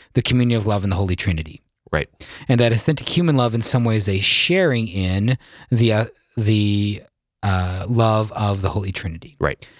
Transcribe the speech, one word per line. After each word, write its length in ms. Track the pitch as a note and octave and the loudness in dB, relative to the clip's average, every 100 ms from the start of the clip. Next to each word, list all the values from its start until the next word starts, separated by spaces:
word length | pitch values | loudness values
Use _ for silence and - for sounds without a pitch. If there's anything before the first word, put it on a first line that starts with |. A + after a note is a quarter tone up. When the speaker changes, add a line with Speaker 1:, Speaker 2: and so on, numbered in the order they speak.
| - - | -4 -4
Speaker 1:
the 60 | |
communion 360 | - B2 A#2+ A#2 | 0 2 2 2
of 100 | G#2 | 0
love 160 | G#2 | 0
in 60 | G2 | 0
the 80 | F2+ | 0
Holy 180 | G2 F2+ | 0 0
Trinity. 460 | G2 E2 D#2 - _ _ _ | -2 -2 -4 -12 _ _ _
Speaker 2:
Right. 160 | D2+ - _ - - - | -4 -4 _ -20 -12 0
Speaker 1:
And 100 | A#2+ | 2
that 140 | A#2 | 4
authentic 340 | A2+ - D3 - | 2 0 -2 -2
human 300 | - F3 C#3 | 0 2 2
love 160 | A#2+ A#2 | 2 0
in 60 | |
some 240 | A2+ B2+ A#2 | 0 0 2
way 100 | A2 | 0
is 140 | G2+ | 0
a 100 | F#2+ | 0
sharing 680 | G2 - - F3+ F3 B2 A2+ | 0 2 2 2 2 0 -2
in 480 | G2 F#2 F#2+ A2 B2+ - - - | -2 0 0 0 -2 -6 -20 -2
the, 240 | A#2+ A#2 | 2 4
uh, 120 | G#2+ A2+ - _ - | 2 0 -6 _ -2
the, 680 | G#2+ G#2+ G#2 G#2 G#2 G2+ - _ _ _ | 2 2 2 0 -2 -6 -12 _ _ _
uh, 440 | G#2 F#2 F#2 F#2 F#2 | -2 0 -2 -4 -2
love 460 | A#2 A2+ A2 G#2+ | 2 2 2 -2
of 280 | - G#2 G2 | -2 -2 -2
the 100 | F#2+ | -2
Holy 200 | G#2 F#2+ | -4 -6
Trinity. 460 | F#2 F#2 D#2+ - - | -6 -8 -10 -16 -4
Speaker 2:
Right. 260 | D2 - - - | -4 -4 -14 -20